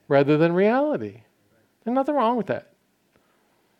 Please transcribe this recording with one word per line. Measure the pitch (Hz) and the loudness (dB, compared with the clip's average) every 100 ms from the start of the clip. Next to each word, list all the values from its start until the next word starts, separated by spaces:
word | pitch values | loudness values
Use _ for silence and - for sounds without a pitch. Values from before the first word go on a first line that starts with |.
| - | 0
rather | 139 143 151 | 2 4 2
than | 170 | 2
reality. | 175 208 254 302 208 104 110 _ _ _ _ _ _ | 2 2 2 -2 -4 -8 -14 _ _ _ _ _ _
There's | 220 | -6
nothing | 254 269 | -4 -2
wrong | 294 226 247 | 0 0 -2
with | - | -4
that. | 117 - _ _ _ _ _ _ _ _ _ _ _ | -8 -8 _ _ _ _ _ _ _ _ _ _ _